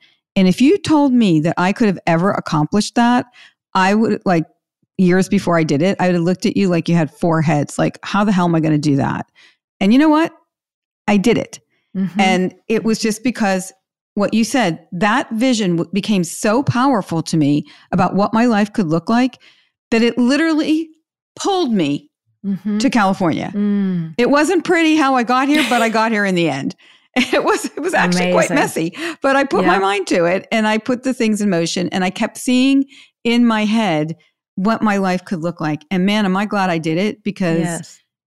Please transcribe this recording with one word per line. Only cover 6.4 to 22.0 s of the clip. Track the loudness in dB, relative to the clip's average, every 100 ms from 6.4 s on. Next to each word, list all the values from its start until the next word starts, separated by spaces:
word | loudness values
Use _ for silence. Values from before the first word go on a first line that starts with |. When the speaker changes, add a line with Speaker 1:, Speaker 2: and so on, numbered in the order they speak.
| -2
Speaker 1:
at | 0
you | 0
like | 0 0
you | 0
had | 0
four | -2 0 2
heads. | 2 0 -2 -2
Like, | -4 -4
"How | -6 -2
the | 0
hell | 2 2
am | 0
I |
gonna | 0 0
do | 0 0
that?" | -2 -4 -10 _ -20 _ _ _
And | 2
you | 4
know | 4
what? | 4 0 -6 _ _ _ _ _ _ 0
I | 2
did | 2 2
it. | -2 -10 _ _ _ -6
Speaker 2:
Mm-hmm. | -4 0
Speaker 1:
And | 2 2 0 -6 -4
it | -2
was | 0 0
just | -2 -2
because | -4 -2 -2 -2 -4 -14 _ _ _
what | -4 -2
you | 0
said, | 0 0 0 -2 -8
that | -2 0 0 -2
vision | -2 0 0 0 -2
w-, | -2
became | -4 0 0
so | -2 -4 0 0
powerful | 0 0 2 0 0 -4
to | -2 0
me | 2 0 -2 -14 _
about | -2 0 0
what | 0
my | 2 2
life | 2 0
could | -2 -2
look | -2 0
like | 0 0 -4 -18 _ _ _ _
that | 0
it | 0 0
literally | 0 2 2 0 0 -2 -4 _ _ _ _ -8
pulled | -2 0 0
me | 0 0 -4